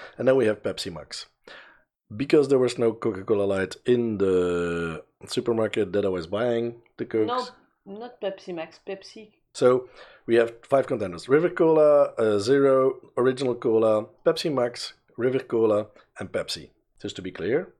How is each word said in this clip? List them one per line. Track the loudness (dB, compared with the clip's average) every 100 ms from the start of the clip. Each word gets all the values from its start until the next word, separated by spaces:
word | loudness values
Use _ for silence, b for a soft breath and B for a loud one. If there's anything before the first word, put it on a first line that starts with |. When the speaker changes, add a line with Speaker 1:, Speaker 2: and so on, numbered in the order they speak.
| B B
Speaker 1:
And | 2
then | 4
we | 2
have | 0
Pepsi | -4 -8 -10
Max. | -12 -14 -16 -18 _ -20 B B B B _ -14
Because | -10 2 4 4
there | 4
was | 2 0
no | -2
Coca-Cola | 0 -4 -4 -2 0 0
Light | 0 -2 -4 0
in | 2 2 0
the | 2 2 2 0 -2 -4 -6 -8 -14 _ -10
supermarket | -6 -2 -2 -2 -2 -2
that | -2
I | -2
was | -4 -6
buying | -4 -2 -2 -4 -8 _ -14
the | -6
Cokes. | -2 -2 -2 -6 -12 _ _ -20
Speaker 2:
No, | -16
not | -16 -10
Pepsi | -8 -8 -12
Max, | -12 -12 -16 -16
Pepsi. | -16 -16 -20 -20 _ _
Speaker 1:
So | 0 2 2 -2 B B B B
we | 2
have | 2 -2
five | -2 0 0
contenders. | -4 -6 -8 0
River | 2 2
Cola, | 2 2 4 6 4 2 0
uh, | 0 2
Zero, | 2 4 4 4 2 -2 -8 -2
Original | 0 0 -2 -2
Cola, | 0 2 4 2 -2 _ -2
Pepsi | 0 -2
Max, | -2 -2 -4 -14 -16 _ -4
River | -2 -2
Cola, | -2 2 2 2 -2 _ b -14
and | -8
Pepsi. | -6 -6 -10 -14 _ _ _
Just | -12 -10
to |
be | -12
clear. | -8 -4 -4 -4 _